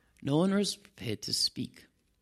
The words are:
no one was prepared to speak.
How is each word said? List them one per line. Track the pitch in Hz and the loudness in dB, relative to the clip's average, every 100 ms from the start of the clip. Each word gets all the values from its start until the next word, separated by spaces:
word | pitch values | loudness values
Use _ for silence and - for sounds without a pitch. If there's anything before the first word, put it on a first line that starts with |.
| _ - | _ -8
no | 131 151 | 0 4
one | 190 | 4
was | 202 196 - | 2 0 -4
prepared | - - 113 147 | -12 -10 -6 -6
to | - | -4
speak. | - - - - - - _ _ _ | -2 -2 -2 -10 -12 -20 _ _ _